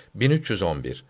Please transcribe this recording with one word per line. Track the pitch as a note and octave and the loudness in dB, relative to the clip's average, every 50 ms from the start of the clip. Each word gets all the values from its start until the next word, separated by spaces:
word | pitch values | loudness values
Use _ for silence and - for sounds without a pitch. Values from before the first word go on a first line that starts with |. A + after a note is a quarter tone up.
| - _ - | -20 _ -4
bin | G#2 A#2 C3+ | 0 2 4
üç | D3+ D#3 - - | 4 2 2 0
yüz | A2+ F#2+ | -2 0
on | F#2+ E2+ D#2 C#2+ B1 | 0 0 0 -2 -4
bir, | B1+ B1+ - - | -6 -8 -10 -12